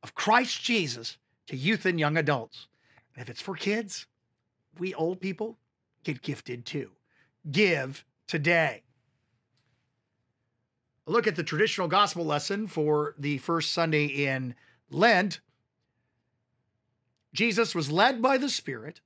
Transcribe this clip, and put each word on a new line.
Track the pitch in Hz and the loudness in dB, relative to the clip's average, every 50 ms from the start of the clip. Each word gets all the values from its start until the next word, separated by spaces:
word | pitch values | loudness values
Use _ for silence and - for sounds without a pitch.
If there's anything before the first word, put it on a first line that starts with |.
of | - - _ | -18 -14 _
Christ | - - 208 220 240 262 247 - - | -4 2 4 4 4 4 2 -4 -6
Jesus | - - 240 220 170 139 117 117 117 - - _ _ _ _ _ _ | -2 0 2 2 2 0 -4 -8 -10 -14 -14 _ _ _ _ _ _
to | - - | -12 -8
youth | 127 131 180 226 - - | -2 0 0 0 2 0
and | 190 175 165 | 0 0 2
young | 151 147 151 | 2 2 2
adults. | 165 156 143 147 127 113 117 - - - _ _ _ _ _ _ _ _ _ _ | 2 2 2 0 0 -2 -10 -16 -20 -20 _ _ _ _ _ _ _ _ _ _
And | - | -16
if | 120 - | -14 -14
it's | - - | -14 -12
for | - - 190 | -10 -10 -8
kids, | 151 - 196 208 220 226 196 - - - _ _ _ _ _ _ _ _ _ _ _ _ _ _ | -4 -2 -2 -2 -2 -2 -6 -10 -12 -14 _ _ _ _ _ _ _ _ _ _ _ _ _ _
we | - 175 190 185 | -6 -6 -6 -2
old | - 160 170 185 185 | -2 -2 -2 -2 -2
people | 185 196 185 - 214 226 226 _ _ _ _ _ _ _ _ _ | -4 -6 -4 -4 -6 -8 -8 _ _ _ _ _ _ _ _ _
get | _ - 151 127 | _ -8 -8 -6
gifted | - - 139 - - - 120 120 117 | -6 -8 -8 -8 -8 -12 -12 -12 -10
too. | - - 147 127 - _ _ _ _ _ _ _ _ _ _ _ 156 | -8 -8 -8 -8 -8 _ _ _ _ _ _ _ _ _ _ _ -4
Give | 135 170 214 185 170 143 131 131 139 - - _ _ _ _ | 2 4 4 4 4 2 -2 -6 -8 -14 -18 _ _ _ _
today. | - - 160 143 165 175 170 160 139 117 101 _ _ _ _ _ _ _ _ _ _ _ _ _ _ _ _ _ _ _ _ _ _ _ _ _ _ _ _ _ _ _ _ _ _ _ _ _ _ _ _ _ _ _ _ _ | -6 -4 0 2 4 4 4 4 2 -2 -6 _ _ _ _ _ _ _ _ _ _ _ _ _ _ _ _ _ _ _ _ _ _ _ _ _ _ _ _ _ _ _ _ _ _ _ _ _ _ _ _ _ _ _ _ _
A | - | 0
look | 180 240 - 220 | 0 2 2 2
at | 165 | 0
the | 156 151 | -2 -4
traditional | - 156 151 208 220 - - 185 | -4 0 0 2 0 2 -2 -2
gospel | 165 170 196 208 196 - 175 170 | 2 4 4 4 2 2 -4 -2
lesson | 156 147 151 151 - 196 202 220 | 0 0 -2 -2 -2 -4 -4 -4
for | 190 - 165 151 151 151 147 147 147 - - | -6 -2 -2 2 2 2 2 0 -2 -6 -6
the | 139 147 147 131 | -4 -4 -4 -4
first | - - 170 165 156 - | -2 -2 -2 0 0 -2
Sunday | - - 165 160 156 151 147 | 0 0 0 2 2 2 2
in | 147 135 143 143 139 135 131 131 127 123 _ _ _ _ _ _ _ | 0 0 -2 -2 0 0 -2 -4 -8 -10 _ _ _ _ _ _ _
Lent. | - 135 196 240 220 180 190 202 160 - _ _ _ _ _ _ _ _ _ _ _ _ _ _ _ _ _ _ _ _ _ _ _ _ _ _ _ _ _ _ _ _ _ _ _ _ _ _ | 0 4 6 6 6 6 2 0 -4 -8 _ _ _ _ _ _ _ _ _ _ _ _ _ _ _ _ _ _ _ _ _ _ _ _ _ _ _ _ _ _ _ _ _ _ _ _ _ _
Jesus | - - 214 233 202 202 233 - | -2 0 2 2 4 2 0 0
was | - 175 151 135 | 0 -4 -2 0
led | 151 175 208 254 269 226 | 4 4 4 4 4 4
by | 226 262 269 | 2 2 4
the | 269 269 277 | 2 0 -2
Spirit. | - - - - 131 117 110 147 - - _ | -4 -6 -6 -8 -10 -10 -10 -14 -16 -18 _